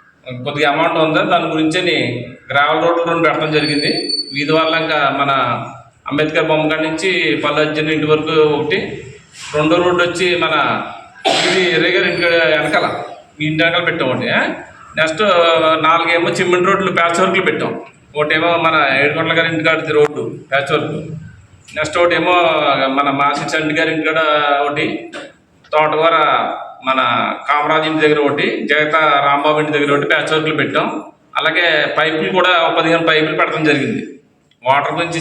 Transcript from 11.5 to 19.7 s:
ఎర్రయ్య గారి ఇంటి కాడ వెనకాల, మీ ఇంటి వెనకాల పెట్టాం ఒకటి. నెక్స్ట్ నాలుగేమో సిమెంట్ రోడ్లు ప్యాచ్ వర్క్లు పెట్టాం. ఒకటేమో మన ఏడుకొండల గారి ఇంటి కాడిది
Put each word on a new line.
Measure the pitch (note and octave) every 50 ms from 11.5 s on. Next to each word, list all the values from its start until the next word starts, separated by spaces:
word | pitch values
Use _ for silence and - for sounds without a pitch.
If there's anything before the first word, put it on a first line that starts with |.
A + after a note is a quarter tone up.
| F#3 F#3+ F#3 E3+ E3
ఎర్రయ్య | D#3+ E3 F3+ F3+
గారి | - - F3
ఇంటి | E3+ - F3
కాడ | E3+ E3 E3+ E3 D#3 D#3
వెనకాల, | D3+ D3+ D3+ D#3 F3 - - - - - - - - - - -
మీ | - D3+ D#3
ఇంటి | D#3 D#3+ E3+
వెనకాల | E3+ F3 F3 E3+ E3
పెట్టాం | - - C#3 B2+
ఒకటి. | B2+ - A2+ A#2+ D#3+ A3 C#4+ - - - - - - - - - - D3+
నెక్స్ట్ | D#3+ D#3+ D#3+ - G#3+ G3+ F3+ E3+ E3+ E3+ E3 D#3+ D#3+ D#3+ D#3+ D#3+ D#3 D#3+
నాలుగేమో | E3 E3+ E3+ E3+ E3+ E3+ E3+ F3 E3+ -
సిమెంట్ | F3+ F3 F3+ F3+ F3+ F#3+
రోడ్లు | - - - F3+ - E3+
ప్యాచ్ | E3+ E3+ E3+ F3 F#3
వర్క్లు | F#3 F#3 F#3+ F#3 D#3
పెట్టాం. | - - B2+ G#2+ - - - - - _ _ _ -
ఒకటేమో | D3 D3+ D3+ D#3+ D#3 E3 E3+ E3+ E3+ E3+
మన | D#3+ D#3+ D#3 C#3+ C3+ C3 C3+
ఏడుకొండల | C#3+ D3 D3+ D#3+ D#3+ D#3+ E3 E3
గారి | E3 E3
ఇంటి | D#3+ D#3+ D#3
కాడిది | D#3+